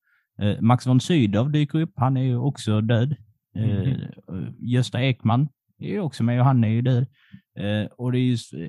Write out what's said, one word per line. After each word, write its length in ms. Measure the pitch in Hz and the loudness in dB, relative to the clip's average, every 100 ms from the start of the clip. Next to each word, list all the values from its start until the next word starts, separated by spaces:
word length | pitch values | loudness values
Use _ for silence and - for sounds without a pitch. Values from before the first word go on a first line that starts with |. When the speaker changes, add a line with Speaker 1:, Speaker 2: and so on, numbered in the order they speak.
| _ _ _ - | _ _ _ -4
Speaker 1:
Eh, 200 | 104 - | -2 2
Max 260 | 113 123 127 | 4 2 4
von 140 | 127 | 2
Sydow 500 | - 175 104 101 135 | 2 2 2 2 0
dyker 300 | 147 147 160 | 0 0 -2
upp, 120 | 160 - | -4 -2
han 200 | 127 131 | 0 0
är 60 | |
ju 140 | 131 120 | 0 0
också 440 | 123 - - 107 | -2 -4 -2 0
död. 360 | 110 113 135 147 - _ _ - | 2 0 0 -4 -10 _ _ -4
Eh, 80 | |
Speaker 2:
Mhm. 920 | 107 98 92 - - - - 92 113 - | -2 0 -2 -2 -6 -14 -12 -10 -10 -8
Speaker 1:
Gösta 440 | 117 123 123 117 | -2 -2 0 -2
Ekman 460 | 135 123 113 120 147 _ _ - | -2 0 2 2 0 _ _ -14
är 100 | 147 | -8
ju 120 | 202 | -6
också 240 | 170 - | -6 -2
med 160 | 117 120 | 0 2
och 60 | 127 | 4
han 180 | 127 | 4
är 40 | 110 | 2
ju 140 | 113 | 2
död. 240 | 127 123 131 _ _ - _ - | 0 0 -2 _ _ -20 _ -10
Eh, 260 | 101 107 98 - | -4 -4 -4 -6
och 140 | 123 | -4
det 60 | 123 | 0
är 40 | |
ju 120 | 127 | 0
s-, 200 | 117 - 71 | 0 -4 -12